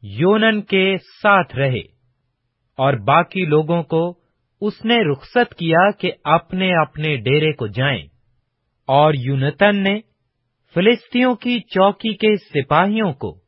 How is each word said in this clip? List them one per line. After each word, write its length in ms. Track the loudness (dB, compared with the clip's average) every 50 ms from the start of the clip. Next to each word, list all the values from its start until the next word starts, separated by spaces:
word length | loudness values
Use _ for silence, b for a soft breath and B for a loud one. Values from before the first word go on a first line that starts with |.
| -16
योनन 560 | -14 -6 -2 0 2 2 2 2 0 0 0
के 380 | -4 _ -2 0 0 0 -2 -4
साथ 460 | -6 _ _ _ 0 2 4 4 2 0 -4
रहे, 280 | -2 -2 -2 -2 -4 -8 _ _ _ _ _ _ _ _ _ _ _ _ _ _ _ _ _ _ -2
और 200 | 0 0 0 0
बाकी 460 | 0 2 2 2 2 0 -4 -6 -2
लोगों 360 | 0 0 0 0 0 -2 -4 -4
को 480 | -2 -2 -2 -2 -4 -6 _ _ _ _ _ _ _ _ _
उसने 360 | -8 -8 -8 -6 -2 0 0
रुखसत 560 | 0 2 0 -2 -4 -6 -4 0 0 0 0 -2
किया 380 | -8 -4 0 2 4 4 2
कि 200 | 0 _ -6 -8
अपने-अपने 1040 | -8 _ _ 0 0 0 0 _ -6 -4 -2 0 0 0 0 -2 _ -8 -6 -4 -4
डेरे 360 | -4 -2 0 0 0 0 0 -2
को 160 | -4 -6 -8
जाएं। 400 | -4 -4 -2 -2 -4 -6 -10 -16 _ _ _ _ _ _ _ _ _ _ _ _ _ _ _ 0
और 280 | 2 2 4 2 2
यूनतन 600 | 0 -4 -4 -4 -2 -2 -4 -2 _ 2 2 2
ने 260 | 2 0 -2 -2 -4 -6 _ _ _ _ _ _ _ _ _ _ _ _ _ _
फिलिस्तियों 600 | 0 2 2 2 2 -2 _ -2 0 0 0 0
की 260 | -2 -4 -4 -4 -4
चौकी 540 | -6 _ 0 2 2 2 2 _ -6 -8 -6
के 220 | -2 0 0 0
सिपाहियों 760 | 0 _ _ -6 -6 -2 _ 2 2 2 2 0 -2 -2 -4 -4
को 280 | _ -10 -12 -12 _ _